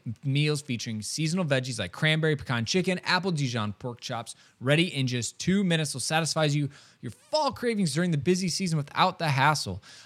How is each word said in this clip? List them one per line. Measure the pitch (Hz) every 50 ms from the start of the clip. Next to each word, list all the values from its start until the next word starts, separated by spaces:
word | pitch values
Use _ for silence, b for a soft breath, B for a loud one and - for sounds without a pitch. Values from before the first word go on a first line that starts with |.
| - - 110 - -
meals | 139 135 147 151 151 151 143
featuring | - - 120 110 - 120 110 107
seasonal | 101 - - - 160 156 170 190 180
veggies | 143 139 131 127 131 123 110
like | 95 87 -
cranberry | - 160 156 156 156 156 156 151
pecan | 143 - - 123 117 113
chicken, | - - 185 180 185 180 - -
apple | - 175 185 170 196 170
Dijon | 147 143 120 117 117 104 104 98 -
pork | - 123 117 - -
chops, | - 123 117 117 - - b b b b b
ready | 120 131 147 160 170 185 -
in | 139 131
just | 123 123 123 110 - - -
two | - 175 185 202 202
minutes. | 175 170 160 156 143 -
Will | 127 -
satisfies | - 156 160 165 147 - 160 156 147 143
you, | 151 143 139 B B B B B B
your | B 127
fall | - - _ _ - 311 302 277 -
cravings | - 247 240 226 202 190 151 123
during | 160 180 180
the | 160 143
busy | 120 180 190 180 190 175
season | - - 190 175 160
without | 151 139 - - - 170 185 - -
the | 170 151
hassle. | 131 135 131 151 151 - - 104 90 92 - B B B B